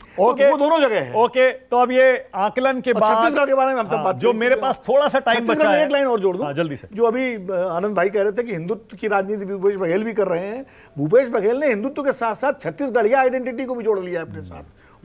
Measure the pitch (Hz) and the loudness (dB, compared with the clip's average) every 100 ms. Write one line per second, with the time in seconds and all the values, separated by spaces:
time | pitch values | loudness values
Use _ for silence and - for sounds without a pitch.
0 | - - 208 262 277 285 285 320 269 208 | -10 0 2 4 4 4 2 4 2 0
1 | 131 160 233 254 262 254 - 240 247 254 | -2 0 2 4 2 0 -2 2 4 4
2 | 262 247 - 185 208 208 262 262 247 233 | 4 4 -2 -4 -2 0 0 0 0 2
3 | 214 220 226 285 285 269 262 262 208 226 | 4 4 2 2 2 2 2 0 -2 -2
4 | 151 127 202 220 240 254 262 - - 269 | -2 0 0 2 2 2 0 -4 0 2
5 | 294 269 262 240 233 302 302 190 294 277 | 2 2 2 0 0 2 2 4 2 2
6 | 269 233 190 180 147 143 165 139 98 208 | 0 0 0 -2 -4 -2 -4 -6 -12 0
7 | 233 233 262 226 185 185 185 170 202 190 | 0 0 -4 -6 -6 -4 -2 -2 -2 0
8 | 185 202 202 202 240 185 170 202 - 196 | 0 0 0 -2 -6 -6 -6 -8 -10 -10
9 | 220 202 190 208 190 196 190 196 185 180 | -2 -2 -2 -6 -6 -2 -2 -2 -2 -2
10 | 220 214 190 170 196 233 269 - - - | -2 -2 -2 -2 -4 -10 -14 -20 -16 -6
11 | 151 220 269 233 196 247 302 208 247 285 | 2 2 2 0 0 0 0 0 -2 -4
12 | 277 - 233 208 269 269 - 160 277 233 | -4 -2 -4 -2 -4 -4 -8 -6 -2 0
13 | 214 269 262 254 247 240 254 247 220 202 | 2 4 2 0 -4 -6 -6 -4 -2 -2
14 | 180 175 165 101 92 - - _ _ _ | -4 -6 -8 -12 -14 -18 -20 _ _ _